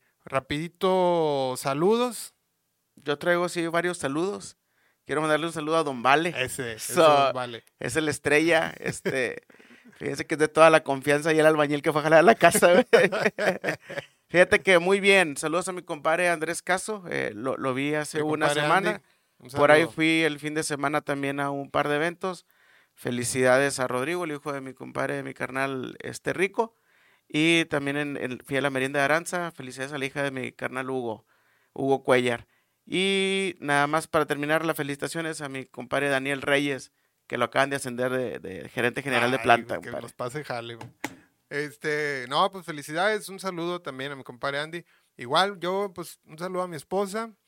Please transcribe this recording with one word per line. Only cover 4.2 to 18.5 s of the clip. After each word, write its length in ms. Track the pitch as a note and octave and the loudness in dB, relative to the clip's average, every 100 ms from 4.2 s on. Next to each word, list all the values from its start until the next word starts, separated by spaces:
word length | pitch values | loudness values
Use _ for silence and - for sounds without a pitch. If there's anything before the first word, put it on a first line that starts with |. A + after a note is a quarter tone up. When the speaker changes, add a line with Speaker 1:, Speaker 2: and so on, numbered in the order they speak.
| F#3+ G3+ - - _ _ _ _ - | -4 -6 -12 -20 _ _ _ _ -4
Speaker 2:
Quiero 160 | C#3 | -2
mandarle 240 | D#3 D3+ E3+ | 2 2 0
un 60 | |
saludo 240 | D#3+ D3+ E3 | -4 0 0
a 40 | |
Don 200 | D3 B2 | 0 0
Vale. 300 | A#2+ C#3+ E3+ B2 | 4 4 2 -2
Speaker 1:
Ese, 380 | B2+ - A#2+ | -4 -4 -8
ese 200 | A2 - | -8 -2
Speaker 2:
So, 80 | E3+ | 6
Speaker 1:
Don 300 | D#3+ C#3+ C3+ | 8 8 4
Vale. 320 | B2+ B2 A2+ - - | 0 -8 -12 -16 -10
Speaker 2:
es 180 | D3 D3 | -4 -2
el 120 | D#3 | -2
estrella, 680 | C#3+ D3+ D3 E3 D#3+ E3 - | -2 2 4 4 2 0 -6
este, 640 | - - G3 C3+ A2+ - - - - | -8 -6 -4 -4 -4 -6 -16 -20 -20
<laughs> 260 | - A#3+ - | -20 -20 -12
fíjense 300 | C#3+ C#3 D#3 | -8 -6 -4
que 80 | |
es 40 | D3+ | 0
de 100 | D3+ | 2
toda 220 | D#3 D#3+ | 8 8
la 120 | D#3+ | 8
confianza 500 | C#3+ C3+ C#3 D3 D#3+ | 4 -2 2 2 2
y 60 | D#3 | 4
el 80 | D#3 | 6
albañil 360 | D3+ D3 D3 | 4 2 0
que 100 | E3 | 0
fue 80 | D3 | 0
a 40 | |
jalar 160 | D#3 D#3+ | 6 6
a 20 | |
la 120 | F3+ | 6
casa, 380 | A3 E3+ G#3+ F#3 | 6 4 6 6
güey. 140 | F#3 A#3+ | 6 6
<laughs> 1400 | A3+ G3 G#3 E3 - G3+ F3+ - C#3+ - D#3+ - _ _ | 6 4 2 -2 0 -2 -2 -4 -8 -10 -12 -12 _ _
Fíjate 320 | E3+ F3+ G3+ | 4 6 4
que 160 | G3 F3 | 6 4
muy 220 | F3+ G3+ | 4 2
bien. 360 | G3 G3 E3 C3+ | 6 4 4 -2
Saludos 320 | D#3 E3+ F#3 | -2 -2 -4
a 40 | |
mi 100 | F3+ | -8
compadre 460 | E3+ D#3 D#3 E3+ F3 | -10 -4 -2 2 2
Andrés 340 | E3 D#3 E3 | 0 -4 -4
Caso, 400 | - F#3 - G#3 E3+ | -2 -2 -4 -8 -6
eh, 240 | C#3+ C2+ | -4 -4
lo, 220 | G#2 C3 A2+ | -4 -6 -4
lo 180 | C3 | -4
vi 200 | B2+ C#3+ | -2 -2
hace 240 | D3+ D3 D#3 | -4 -4 -4
Speaker 1:
Mi 60 | D3+ | -2
Speaker 2:
una 160 | D3+ | 0
Speaker 1:
compadre 160 | D#3 | 0